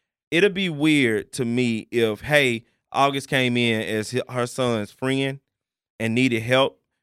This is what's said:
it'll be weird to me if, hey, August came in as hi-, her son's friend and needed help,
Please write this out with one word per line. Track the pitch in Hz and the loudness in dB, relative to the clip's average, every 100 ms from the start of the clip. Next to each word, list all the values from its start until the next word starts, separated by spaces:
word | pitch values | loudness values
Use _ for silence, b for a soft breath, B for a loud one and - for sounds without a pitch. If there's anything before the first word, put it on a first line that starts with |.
| _ _ _ | _ _ _
it'll | 165 202 | 0 2
be | 190 190 | 0 -4
weird | 147 156 147 123 107 - | 0 2 4 2 0 -4
to | - 120 | -6 -2
me | 120 123 113 - | 0 0 -2 -4
if, | 117 113 107 | 0 0 -2
hey, | 120 147 135 113 - _ _ | 0 2 2 0 -8 _ _
August | - 139 139 - | 0 0 0 -2
came | 139 127 120 | 0 2 2
in | 120 110 | 2 0
as | 92 110 107 | 0 -4 -2
hi-, | 123 - | -6 -6
her | 123 120 | -4 -4
son's | - 127 113 104 | -2 -2 -2 -6
friend | - 131 135 135 135 _ _ _ _ _ _ | -6 -4 -2 -2 -6 _ _ _ _ _ _
and | 113 | -2
needed | 113 127 113 | 2 2 0
help, | 113 131 135 - _ _ | 0 2 0 -4 _ _